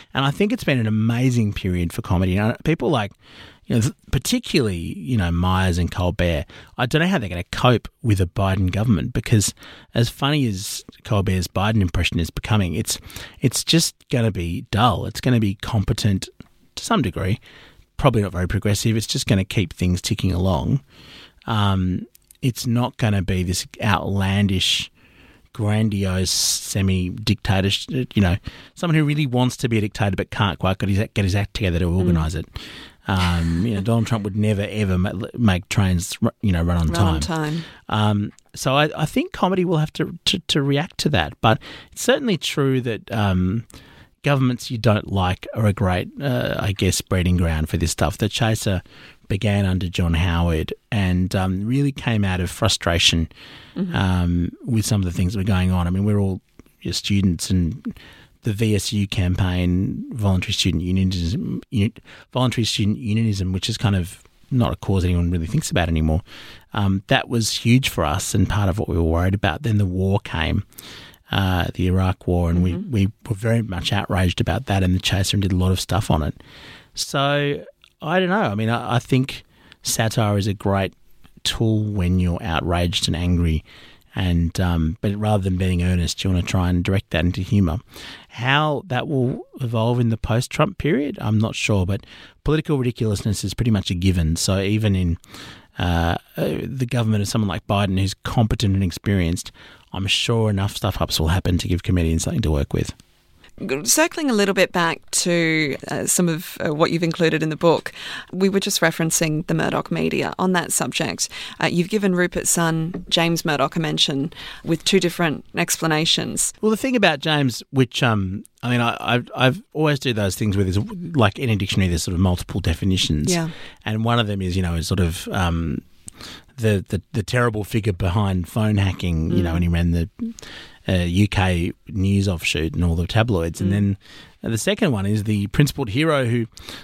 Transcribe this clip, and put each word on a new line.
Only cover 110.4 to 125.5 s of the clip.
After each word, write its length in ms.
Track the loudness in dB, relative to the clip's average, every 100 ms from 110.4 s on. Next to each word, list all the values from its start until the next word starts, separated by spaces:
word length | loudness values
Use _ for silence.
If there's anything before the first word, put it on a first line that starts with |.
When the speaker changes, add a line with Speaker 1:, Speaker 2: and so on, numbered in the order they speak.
| 0
Speaker 2:
that 200 | 0 0
subject, 580 | -4 -4 -4 -4 -4 -6 -8 -12 -4
uh, 80 | -2
you've 220 | 0 0
given 260 | 0 0
Rupert's 360 | 0 0 -2 -2
son, 560 | 0 0 0 -4 -6 -2
James 380 | 0 2 0 0
Murdoch, 280 | 0 0
a 60 | -2
mention 500 | -4 -2 -2 -2 -4 -8 -16 -10
with 220 | -4 -2
two 160 | 2 2
different 460 | 2 0 -2 -2 -8 -4
explanations. 960 | -2 -2 0 0 0 0 -2 -4 -4 -2
Speaker 1:
Well, 80 | 0
the 80 | 0
thing 200 | 0 2
about 240 | 2 2
James, 420 | 0 2 2 -2 -4
which, 320 | 0 2 2
um, 420 | 2 2 0 -4 -10 _
I 60 | -2
mean, 140 | 0
I, 120 | 0 -2
I've, 300 | 0 -2 -2
I've 280 | 0 2 0 -6
always 280 | -2 0 0
do 120 | -2
those 220 | 0 0
things 200 | 0 0
where 100 | 2
there's, 120 | 2 0 -2 -6 -4 2
like, 220 | 2 2
in 100 | -2
a 80 | 0
dictionary, 320 | 0 0 0
there's 140 | 0
sort 120 | -2
of 60 | 2
multiple 400 | 2 2 -2 -4
definitions. 720 | -2 0 0 0 0 0 2
Speaker 2:
Yeah. 160 | 0 -2 -8 -16 -12 -6
Speaker 1:
And 180 | -2
one 140 | 0 0
of 80 | 0
them 160 | -2
is, 120 | -2
you 80 | 0
know, 120 | 0
is 120 | -2 0
sort 140 | 0
of, 260 | 0 0 -4
um, 520 | -2 0